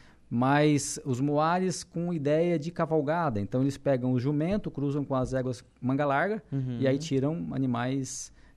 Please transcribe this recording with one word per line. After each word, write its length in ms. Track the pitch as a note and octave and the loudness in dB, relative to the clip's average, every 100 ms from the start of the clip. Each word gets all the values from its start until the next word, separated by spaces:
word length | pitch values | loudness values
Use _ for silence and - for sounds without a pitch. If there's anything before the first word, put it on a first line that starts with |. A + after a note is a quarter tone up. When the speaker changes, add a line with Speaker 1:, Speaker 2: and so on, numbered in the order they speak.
| - - - | -20 -20 -4
Speaker 1:
mas 680 | A#2+ B2+ C#3+ D3+ D3 - - D3 | 2 4 6 4 4 0 -6 -4
os 140 | A#2+ | -2
muares 640 | C#3+ D3 D#3 F3+ F#3 - | 0 2 2 2 0 -4
com 300 | - E3+ F3 | -8 -6 -4
ideia 460 | E3+ C#3 D3+ F3 E3+ | -2 0 2 2 0
de 100 | D#3 | -2
cavalgada. 680 | E3 D#3+ D#3+ C#3 E3 E3 G#2+ | -4 0 0 0 0 0 -2
Então, 220 | G2+ B2+ | -2 0
eles 160 | C3+ C3+ | 0 0
pegam 320 | - C3+ B2+ | 0 0 2
o 80 | B2+ | 2
jumento, 500 | B2+ D3 D#3+ G#3 F3 | 2 0 0 -2 -4
cruzam 340 | - C#3+ C#3+ | -4 -2 -2
com 120 | C#3 C3 | -2 -2
as 180 | B2 | 0
éguas 300 | C3 B2+ A#2+ - _ | -2 -2 -6 -12 _
manga 240 | B2 C#3 D3 | -2 0 2
larga, 380 | C#3 F3+ G#3+ - | 2 2 -2 -4
Speaker 2:
Uhum. 260 | C#3 B2+ A#2+ | -4 -4 0
Speaker 1:
e 80 | C3+ | 2
aí 120 | C#3 | 0
tiram 480 | D#3 C3+ C3+ E3+ E3+ | 0 0 0 -2 -4
animais 800 | - C3 A#2+ B2 C3+ C3 - - - - | -2 0 0 -2 -2 -4 -8 -14 -16 -20